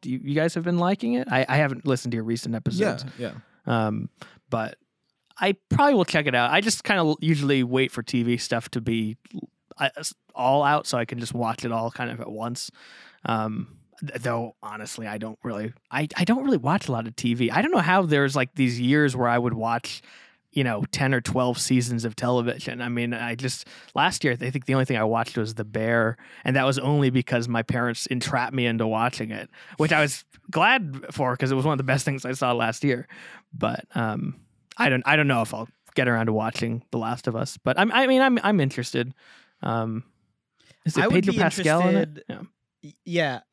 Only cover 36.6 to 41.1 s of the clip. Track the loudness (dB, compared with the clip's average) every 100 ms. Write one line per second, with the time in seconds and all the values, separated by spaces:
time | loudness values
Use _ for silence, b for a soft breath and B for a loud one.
36.6 | -4 -4 -6 -6 -4 -4 -4 -4 -6 -4
37.6 | -2 2 2 4 4 4 4 2 2 2
38.6 | 2 -2 -4 -2 -4 -8 b b b b
39.6 | -4 -2 -2 -6 -10 _ _ _ _ _
40.6 | b b -4 2 4